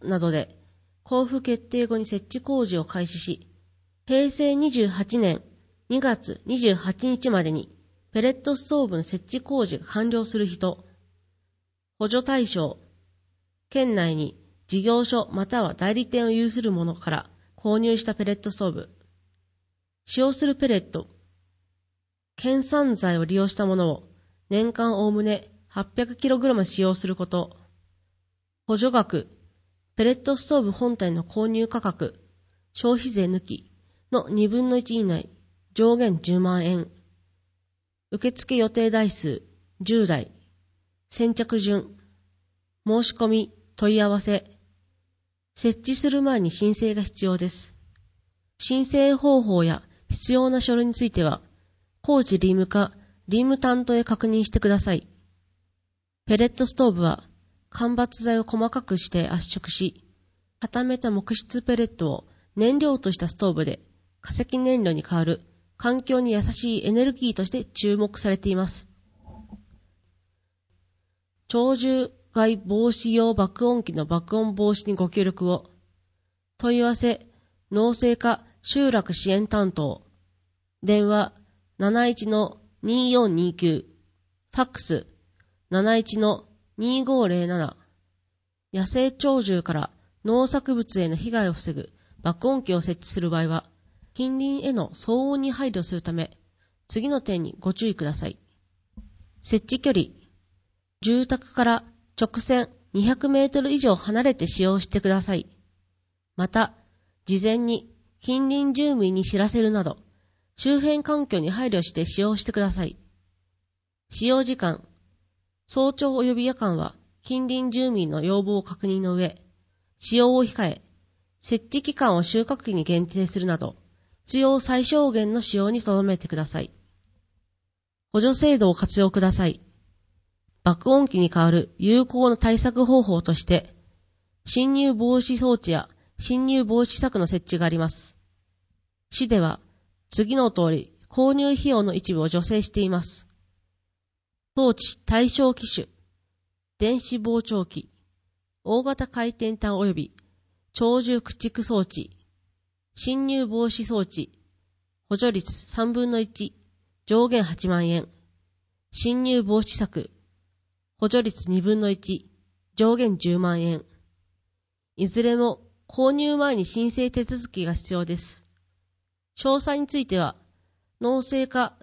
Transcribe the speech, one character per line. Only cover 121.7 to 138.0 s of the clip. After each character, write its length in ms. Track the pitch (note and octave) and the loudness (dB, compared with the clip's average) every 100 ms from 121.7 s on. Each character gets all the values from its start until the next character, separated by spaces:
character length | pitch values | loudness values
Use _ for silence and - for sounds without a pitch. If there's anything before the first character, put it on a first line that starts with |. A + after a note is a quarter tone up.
| C#4 | -6
期 120 | C#4+ | -4
間 220 | C#4+ B3+ F3 | 0 2 2
を 80 | |
収 200 | E3+ A3+ | 2 0
穫 200 | A3+ C#4 | -2 -4
期 100 | - | -4
に 100 | F#3 | -2
限 240 | D#3 F3 F3 | 0 0 0
定 200 | F#3+ F3+ | -2 -2
す 120 | G3 | -2
る 60 | F3+ | -2
な 120 | D#3+ | -2
ど、 180 | - - _ _ _ _ - | -4 -10 _ _ _ _ -4
必 140 | C4 | 2
要 200 | C4+ C4+ | 4 4
最 260 | - B3+ B3+ | 2 0 2
小 260 | D4+ C#4+ | 2 2
限 220 | A3 G#3 | 2 0
の 80 | A#3 | -2
使 160 | A3+ G3+ | -2 0
用 120 | G3+ | 0
に 120 | A#3 | -2
留 200 | A3 G3 | 0 0
め 160 | G3 F3+ | 2 -2
て 100 | - | -4
く 80 | D#3 | -6
だ 120 | D3+ | -6
さ 140 | D#3 | -6
い。 100 | - - _ _ _ _ _ _ _ _ _ _ _ _ _ | -10 -12 _ _ _ _ _ _ _ _ _ _ _ _ _
補 80 | G#3+ | 0
助 120 | A#3+ | 2
制 240 | C4 D4+ C#4 | 4 4 6
度 120 | G3 | 4
を 40 | |
活 280 | E3+ - G#3 | 2 0 2
用 100 | F#3+ | 2
く 80 | G3 | 4
だ 120 | F#3 | 2
さ 160 | - F3 | 2 0
い。 140 | - _ _ _ _ _ _ _ _ _ _ | -2 _ _ _ _ _ _ _ _ _ _
爆 260 | F3 E3+ B3 | 0 2 4
音 180 | C4+ C4+ | 4 4
機 120 | F#3 | 4
に 100 | F3 | 2
代 160 | F3 E3 | 4 4
わ 60 | |
る 240 | E3+ - - | 4 2 0
有 300 | F#3+ A#3+ B3 | 4 4 4
効 220 | B3 B3+ | 2 2
な 60 | A#3 | 4
対 200 | A3+ A3+ | 4 2
策 280 | B3+ A#3 B3 | 2 2 6
方 180 | C4 | 6
法 180 | G3+ E3+ | 6 2
と 140 | E3+ E3 | 2 0
し 80 | |
て、 320 | - F3 - - _ _ _ _ _ _ - | 2 0 0 -14 _ _ _ _ _ _ -4
侵 280 | B3 C4 | 0 2
入 200 | C#4 C#4 | 4 2
防 260 | A3 A#3+ B3+ | 2 2 2
止 180 | B3 B3 | 2 0
装 140 | B3+ | 2
置 180 | A#3+ - | 2 0
や 200 | D#3+ - _ _ - | -2 -4 _ _ -10
侵 280 | - B3 C4 | -4 -2 2
入 160 | C4+ | 2
防 220 | G#3+ A3+ A#3+ | 2 2 2
止 140 | - | 0
柵 200 | C4 G#3+ | -2 0
の 80 | E3+ | 0
設 280 | F#3 - F3 | -2 -4 -2
置 20 | |
が 60 | E3+ | 0
あ 40 | |
り 80 | E3 | 0
ま 120 | D#3+ | -2
す。 280 | - | -6